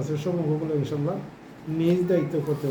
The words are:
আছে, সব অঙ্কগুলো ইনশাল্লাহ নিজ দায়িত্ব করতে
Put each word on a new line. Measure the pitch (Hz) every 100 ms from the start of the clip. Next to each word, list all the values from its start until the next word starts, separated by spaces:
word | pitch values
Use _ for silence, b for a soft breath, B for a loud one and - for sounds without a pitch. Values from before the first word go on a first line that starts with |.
আছে, | 139 151
সব | 180 175
অঙ্কগুলো | 151 151 156 147
ইনশাল্লাহ | 127 147 151 196 - - - - 156 160
নিজ | 165 180 175
দায়িত্ব | 175 143 160 147
করতে | 143 139